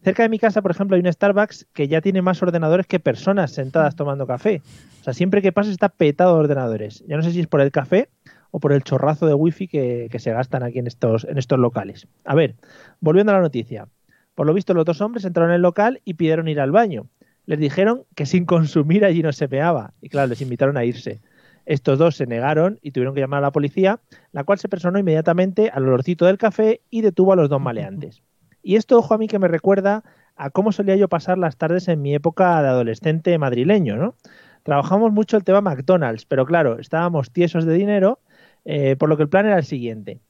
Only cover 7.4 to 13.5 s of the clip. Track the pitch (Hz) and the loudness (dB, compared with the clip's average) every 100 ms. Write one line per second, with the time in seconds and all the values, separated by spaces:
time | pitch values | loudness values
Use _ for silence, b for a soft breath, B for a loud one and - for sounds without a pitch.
7.4 | 160 151 139 147 135 185 262 _ _ b | 0 2 2 0 0 0 0 _ _ b
8.4 | b 170 143 143 - 135 135 151 165 143 | b -4 0 0 0 -2 0 0 2 2
9.4 | 160 160 190 151 127 120 117 117 120 117 | 0 -2 -6 -4 -4 -4 -8 -8 -4 -4
10.4 | 127 139 123 123 120 - 120 113 - 139 | -4 -4 -4 -6 -8 -2 0 0 -2 -6
11.4 | 127 131 123 117 98 - - _ - 143 | -2 2 2 0 -10 -16 -20 _ -2 0
12.4 | 151 113 b b b b 160 170 208 196 | 0 -4 b b b b 0 2 4 2
13.4 | 170 | 0